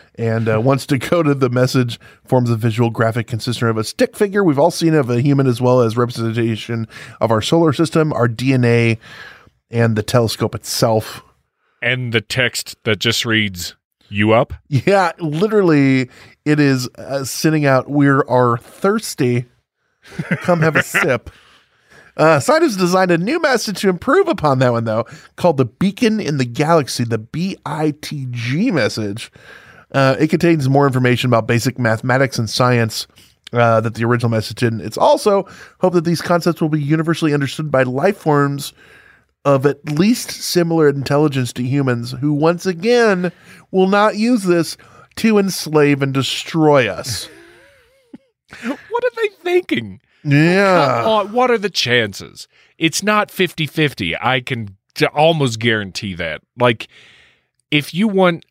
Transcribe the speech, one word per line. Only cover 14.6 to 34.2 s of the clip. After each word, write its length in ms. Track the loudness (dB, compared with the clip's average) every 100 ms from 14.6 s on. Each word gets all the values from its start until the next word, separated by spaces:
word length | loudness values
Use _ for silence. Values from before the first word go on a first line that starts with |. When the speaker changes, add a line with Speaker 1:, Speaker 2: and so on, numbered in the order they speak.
| -4
Speaker 1:
Yeah, 440 | -2 2 2 2 -2
literally, 880 | -6 -2 0 2 4 4 4 2 -2 -10 -20 _
it 160 | -2 2
is, 280 | 2 2 -2 -12
uh, 280 | -10 -8
sending 400 | -8 -2 0 2
out, 240 | 2 2 0
"We 200 | 2 4
are 500 | 4 2 2 2 0
thirsty. 880 | -4 -4 -2 -2 -4 -4 -2 -2 -4 _ _ _ _ _ -20 -12 -6 -4
Come 180 | 0 0
have 160 | 2 0
a 60 |
<laughs> 0 |
sip." 480 | -2 -2 0 -2 -4 -20 _ _ _ _ _ -20 -12 0
Uh, 240 | 2 4
scientists 360 | 2 2 2 0
designed 360 | 0 2 2
a 40 | 2
new 240 | 0 -2
message 400 | 0 -2 -4 -4
to 80 | -2
improve 400 | -2 0 2 2
upon 300 | 0 0 2
that 140 | 2
one, 120 | 0
though, 220 | -2 -4 -4 -10 -20 -4
called 200 | 0 2
the 80 |
Beacon 560 | 0 -2 -4 0 0 0
in 160 | -4 -4
the 80 |
Galaxy, 600 | -4 -2 2 2 0 -4
the 120 | -4 -4
B 400 | -6 -8 -6 -8
I 300 | -10 -4 -4 -4
T 240 | -8 -10 -8
G 400 | -8 -4 -2 0
message. 640 | 0 -2 -2 -6 -8 -12 -20 -20 -20 -20 -20 -6
Uh, 220 | 0 2 2
it 80 | 0
contains 380 | 2 2 2 2
more 180 | 4 4
information 420 | 2 2 2 2
about 200 | 0 2
basic 280 | 0 0 -2
mathematics 600 | 0 0 0 0 0 -2
and 100 | -4
science, 600 | 0 2 2 0 -4 -12 _ _ _ -8
uh, 280 | 0 2 2
that 140 | 0
the 100 | -2
original 260 | 0 0